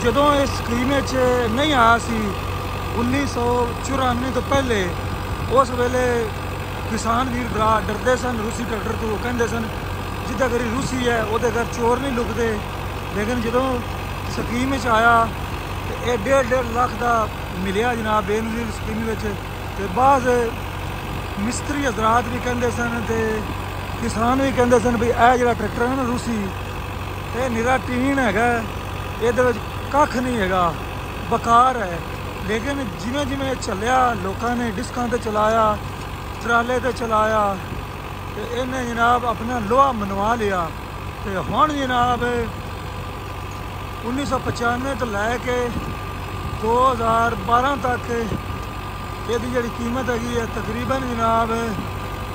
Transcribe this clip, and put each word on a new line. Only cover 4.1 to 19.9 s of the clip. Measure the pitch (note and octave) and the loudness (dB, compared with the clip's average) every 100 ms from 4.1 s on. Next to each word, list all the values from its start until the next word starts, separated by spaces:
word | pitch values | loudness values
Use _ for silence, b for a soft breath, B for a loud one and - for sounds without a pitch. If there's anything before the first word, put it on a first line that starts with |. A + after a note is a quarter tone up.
| A#3+ C4 | 0 0
ਤੋਂ | B3 | -2
ਪਹਿਲੇ, | B3 C#4 C4 G#3+ F3+ - - - - - - | 2 2 2 2 0 -2 -4 -4 -4 -4 2
ਉਸ | A#3+ B3+ | 4 4
ਵੇਲੇ | B3 B3 B3 B3 A#3+ A3 - - - - - - | 2 2 2 2 2 0 -4 -6 -6 -6 -6 -4
ਕਿਸਾਨ | G#3+ A3+ A#3 C4 | -2 0 0 0
ਵੀਰ | A#3+ A#3 | -2 -2
ਡਰਾ-, | G#3 A3 A3 F#3+ | 2 4 4 2
ਡਰਦੇ | G#3 B3 B3 | 0 2 2
ਸਨ | B3 A#3 | 0 -2
ਰੂਸੀ | G#3+ A3+ | -2 -4
ਟਰੈਕਟਰ | A#3 G#3+ F#3+ | -4 -4 -2
ਤੋਂ। | A3 A3+ G3+ | -2 -2 -2
ਕਹਿੰਦੇ | A#3+ B3 A3+ | -2 0 0
ਸਨ, | A#3 A3+ - - - - - - | 0 -4 -6 -6 -6 -6 -6 -4
"ਜਿੱਦਾਂ | - B3+ | 0 2
ਕਰੀ | A#3+ A#3+ | 2 0
ਰੂਸੀ | B3 C4+ B3+ A#3+ | -2 -2 0 2
ਹੈ, | A#3 | 2
ਉਹਦੇ | G#3+ A3+ A#3+ | 2 2 2
ਘਰ | A3+ A#3 - | 0 -2 0
ਚੋਰ | A#3 B3 | 2 2
ਨਹੀਂ | C#4 | 0
ਲੁਕਦੇ।" | A#3+ A#3 A#3 A#3 G#3+ - - - - - F#3+ | 0 0 0 0 -2 -4 -6 -6 -6 -4 -2
ਲੇਕਿਨ | G#3+ B3 | 0 0
ਜਦੋਂ | A3+ A#3+ C4 B3 - - - - - - | 2 2 2 0 -4 -6 -6 -6 -4 -4
ਸਕੀਮ | - A#3+ C4 | -2 0 0
ਵਿੱਚ | C4+ B3 | 0 2
ਆਇਆ | A3 A#3 A#3 A3+ - - - - - - | 4 6 6 4 -2 -6 -6 -6 -6 -6
ਤੇ | - A3+ | -4 -2
ਇਹ | A#3+ | 0
ਡੇਢ, | G3 C4+ A#3 | 4 4 4
ਡੇਢ | B3+ A#3+ A#3 | 0 0 0
ਲੱਖ | B3 G#3+ | 0 0
ਦਾ | A#3+ A#3 G#3+ - - F3+ | 2 2 0 -4 -8 -4
ਮਿਲਿਆ | F#3+ F#3+ B3 A#3 | -2 0 0 0
ਜਨਾਬ | A3 G#3+ | 0 0
ਬੇਨਜ਼ੀਰ | G3+ G#3+ A3+ A3+ A#3 | 2 0 0 -2 -4
ਸਕੀਮ | - - A3 | -4 -4 -2
ਵਿੱਚ। | A3+ A3 G#3+ F#3+ - - - - | -2 -2 -2 -4 -6 -8 -8 -6
ਤੇ | G3 | -2